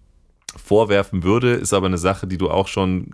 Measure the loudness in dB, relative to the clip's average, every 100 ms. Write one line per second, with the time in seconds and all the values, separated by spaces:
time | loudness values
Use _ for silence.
0 | _ _ _ _ -20 -18 2 2 4 2
1 | 0 -2 2 2 2 0 0 0 0 0
2 | 0 -2 -6 -4 0 0 0 -2 -2 -2
3 | -6